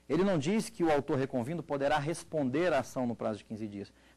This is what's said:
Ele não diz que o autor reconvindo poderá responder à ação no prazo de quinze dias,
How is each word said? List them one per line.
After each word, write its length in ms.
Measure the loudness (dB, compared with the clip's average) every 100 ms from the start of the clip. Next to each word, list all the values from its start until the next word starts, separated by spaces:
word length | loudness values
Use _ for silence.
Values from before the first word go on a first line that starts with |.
| -2
Ele 160 | 2
não 140 | 4 2
diz 300 | 2 0 0
que 160 | 0
o 80 | 2
autor 260 | 2 2 0
reconvindo 440 | 0 -2 -2 -4
poderá 360 | -4 0 2 2
responder 760 | 0 -6 -4 -2 0 2 2
à 80 | 2
ação 260 | 0 -2 -4
no 100 | -2
prazo 220 | -2 -4
de 60 |
quinze 220 | -6 -8 -8
dias, 260 | -8 -12 -16 -20